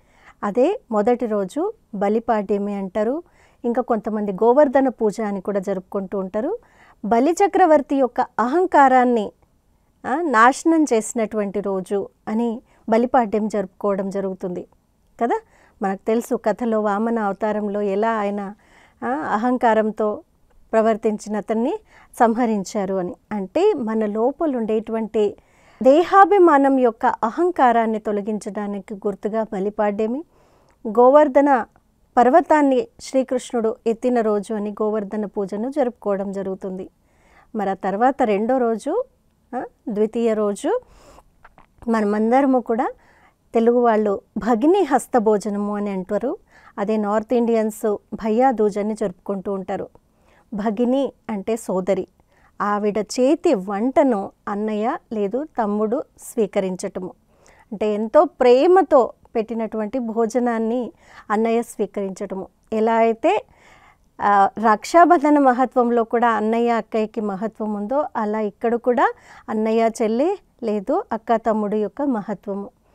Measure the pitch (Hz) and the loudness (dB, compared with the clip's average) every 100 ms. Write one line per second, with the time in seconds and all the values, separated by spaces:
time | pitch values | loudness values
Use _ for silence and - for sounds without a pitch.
0 | _ _ - _ 208 196 285 440 - 214 | _ _ -20 _ -4 0 0 0 -4 0
1 | 208 240 240 208 190 285 392 - _ 202 | 0 0 -2 -4 -4 -4 -6 -6 _ -4
2 | 202 220 233 214 196 202 202 202 190 220 | -2 0 0 -2 -2 -4 -4 -6 -6 -4
3 | 214 302 - _ _ _ 240 240 247 226 | -2 -4 -8 _ _ _ -4 -2 -2 -4
4 | 226 214 208 185 226 254 294 269 269 220 | -4 -4 -4 0 4 6 4 4 2 0
5 | 214 190 208 196 196 202 185 190 - 202 | -2 -2 -4 -4 -4 -4 -4 -6 -6 -8
6 | 190 202 190 208 269 480 _ _ - _ | -6 -6 -6 -4 -4 -6 _ _ -20 _
7 | 202 233 277 349 403 392 359 302 269 277 | 0 2 2 2 2 4 4 4 2 0
8 | 247 - - - 233 320 370 311 269 254 | 0 -2 -4 -2 0 0 2 6 6 6
9 | 247 233 196 - _ _ _ _ _ _ | 4 2 -2 -10 _ _ _ _ _ _
10 | - 220 285 220 240 277 330 320 294 226 | -6 -4 0 4 4 4 2 2 2 0
11 | 208 240 214 220 202 196 196 190 185 202 | -2 -4 -4 -4 -4 -4 -4 -4 -4 -6
12 | - _ - 220 233 220 - _ - 226 | -6 _ -6 -4 -4 -6 -12 _ -2 0
13 | 247 269 214 214 214 208 190 - 202 196 | 2 2 2 -2 -2 -4 -6 -6 -4 -2
14 | 196 196 190 185 190 180 - _ _ _ | -4 -6 -6 -6 -8 -8 -12 _ _ _
15 | _ - 240 440 - _ _ - 196 196 | _ -4 -2 -2 -6 _ _ -6 -6 -4
16 | - 226 226 226 220 196 240 220 214 202 | -2 -2 -2 -2 -2 -2 -2 0 0 -2
17 | 226 233 202 190 220 214 208 202 208 196 | -2 -2 -4 -4 -4 -4 -4 -4 -2 -2
18 | 220 226 202 202 196 214 _ _ _ _ | -2 -2 -4 -4 -8 -14 _ _ _ _
19 | 240 285 - 208 247 254 233 220 214 214 | -6 -6 -4 -2 0 2 2 2 0 -2
20 | 214 208 - _ _ _ _ 226 220 220 | -4 -4 -12 _ _ _ _ 0 2 0
21 | 220 208 - 208 - 220 247 427 _ - | -2 -4 -6 -6 -4 -2 -2 -4 _ -20
22 | _ - 233 226 240 214 185 214 190 190 | _ 0 2 2 0 -2 -4 -4 -4 -4
23 | 180 - - 214 190 302 415 330 220 220 | -6 -8 -10 -8 -4 0 2 2 -2 -2
24 | 214 214 240 277 330 254 220 220 220 220 | -2 0 -2 0 -2 -2 -2 -2 -2 -6
25 | 220 220 208 - _ _ _ - 240 294 | -2 -2 -2 -4 _ _ _ 0 4 4
26 | 349 392 330 403 349 285 277 269 247 220 | 6 6 6 8 6 6 4 4 2 0
27 | 247 - 226 220 349 339 262 233 226 220 | -2 0 -2 0 0 4 4 4 0 -2
28 | 220 208 202 208 214 202 208 202 - 196 | -4 -4 -4 -6 -8 -8 -8 -8 -10 -8
29 | 208 196 208 220 214 202 202 208 208 202 | -6 -4 -4 -4 -4 -4 -4 -2 -2 -2
30 | 220 262 349 _ _ _ _ _ 233 208 | -2 -4 -10 _ _ _ _ _ -2 4
31 | 254 294 302 277 285 254 - _ _ _ | 6 6 6 4 4 2 -2 _ _ _
32 | _ - 240 320 - 311 277 254 226 - | _ 2 4 4 4 4 4 0 -2 -10
33 | - 269 254 254 - 240 220 - 233 220 | -4 -2 -2 -4 -4 -4 -2 -2 -4 -2
34 | 254 247 220 208 196 220 208 208 214 214 | 0 0 0 -2 -2 -6 -6 -4 -2 -2
35 | 196 214 202 - 196 208 240 285 247 - | -4 -6 -6 -6 -6 -4 -4 -2 -2 -4
36 | 202 196 202 196 190 190 196 185 - _ | -4 -4 -4 -6 -6 -8 -8 -10 -12 _
37 | _ _ _ _ _ 220 196 190 196 196 | _ _ _ _ _ -6 -4 -4 -4 0
38 | 247 269 247 196 226 262 233 226 269 415 | 0 2 0 0 0 0 0 -2 -4 -4
39 | 523 _ _ _ _ 254 480 _ - 208 | -6 _ _ _ _ -12 -12 _ -6 -2
40 | 214 233 233 214 208 202 302 494 - - | -2 0 -2 0 -2 -2 -4 -4 -6 -20
41 | - - _ _ - _ _ _ 233 226 | -20 -20 _ _ -20 _ _ _ -4 0
42 | 208 214 220 262 285 254 233 226 349 508 | 0 0 2 2 4 2 0 -2 -4 -6
43 | _ _ _ _ _ 233 226 240 240 214 | _ _ _ _ _ 0 2 4 4 2
44 | 214 196 - 214 196 233 294 403 302 254 | 0 -2 -6 -6 -2 2 4 4 2 0
45 | - 254 214 214 214 202 208 208 208 190 | 0 0 2 0 0 -4 -4 -6 -6 -6
46 | 180 208 247 392 _ _ - - 202 220 | -4 -4 -4 -8 _ _ -16 -6 -2 -2
47 | 202 214 214 240 233 226 214 - 226 208 | 0 -2 0 0 2 0 0 -2 -4 -4
48 | _ 208 220 220 262 226 214 202 208 214 | _ -6 -2 2 2 2 0 0 -4 -4
49 | 208 - - 196 202 196 180 190 - _ | -6 -6 -8 -8 -6 -8 -6 -8 -10 _
50 | _ _ _ _ _ 202 214 208 247 269 | _ _ _ _ _ -6 -4 -2 0 0
51 | 247 - - 208 190 233 - 185 185 190 | -2 -6 -10 -8 -4 -6 -4 -4 -2 -2
52 | - _ _ _ _ - 202 208 208 208 | -4 _ _ _ _ -6 -4 -2 -2 -2
53 | 208 - 254 311 370 226 185 202 247 294 | -4 0 2 2 2 0 -2 -4 0 2
54 | 277 208 202 - - 208 214 208 226 330 | 2 0 -4 -10 -8 -6 -4 -4 -4 -6
55 | - 214 196 240 320 - 214 208 214 262 | -8 -6 -4 -4 -6 -4 -2 -2 -2 -4
56 | - _ - - 202 208 190 180 196 190 | -6 _ -8 -4 -2 -2 -4 -4 -8 -10
57 | 185 - _ _ _ _ _ 196 214 208 | -12 -14 _ _ _ _ _ -6 -2 -2
58 | 220 302 330 - 247 254 330 370 320 285 | 2 4 4 4 4 6 6 4 6 4
59 | 220 - _ 240 214 226 220 220 208 262 | 2 -4 _ -6 -6 -6 -6 -6 -6 -6
60 | 233 220 233 247 240 233 220 247 233 - | -4 -2 0 0 0 -2 -2 -4 -6 -12
61 | _ - - 214 226 233 233 - 202 - | _ -16 -4 -2 0 0 -2 -6 -6 -6
62 | 196 185 202 190 - _ _ 220 220 226 | -8 -8 -10 -10 -12 _ _ -2 2 2
63 | 226 226 311 415 - _ _ - _ _ | 2 2 0 0 -4 _ _ -20 _ _
64 | _ - 208 202 196 - 220 214 - 339 | _ -4 2 4 2 2 2 2 2 6
65 | 330 349 294 294 269 240 262 262 240 240 | 6 6 4 4 4 2 0 0 2 0
66 | 226 233 240 220 214 226 233 226 - 226 | 0 0 0 0 0 0 0 -2 -2 -4
67 | 214 - 208 190 220 - 214 208 208 269 | -4 -4 -6 -6 -8 -6 -6 -6 -4 -4
68 | 294 247 214 214 208 - 233 233 - 247 | -4 -4 -4 -4 -6 -4 -2 0 0 2
69 | 381 480 - - - 226 220 226 226 220 | 0 -2 -16 -18 -8 -4 0 0 0 0
70 | 220 226 320 403 _ _ 226 208 190 320 | -2 0 -2 -4 _ _ -6 -4 -2 -4
71 | - 226 - 226 226 214 208 214 202 - | -4 -6 -2 -2 0 -2 -2 -2 -4 -4
72 | 285 226 190 202 - 196 202 - _ | -4 -4 -6 -10 -8 -10 -10 -18 _